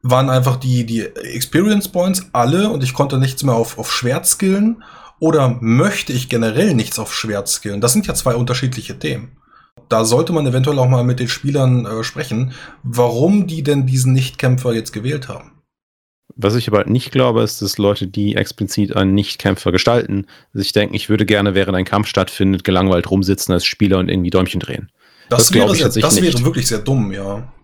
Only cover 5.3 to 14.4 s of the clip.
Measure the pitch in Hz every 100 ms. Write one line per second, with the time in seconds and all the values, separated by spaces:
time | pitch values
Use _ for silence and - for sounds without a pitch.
5.3 | 151 131 117 113 120 196 196 - 131 -
6.3 | 120 113 117 208 127 104 - 107 - 110
7.3 | 101 101 - 104 101 120 208 196 - 131
8.3 | 120 127 123 131 127 - 131 151 131 -
9.3 | - _ _ _ - _ 110 110 120 -
10.3 | 165 139 127 135 143 127 127 123 123 127
11.3 | - 139 139 131 123 104 110 110 143 151
12.3 | 110 131 - - - 127 120 120 117 160
13.3 | 202 185 160 143 143 131 131 127 131 131
14.3 | -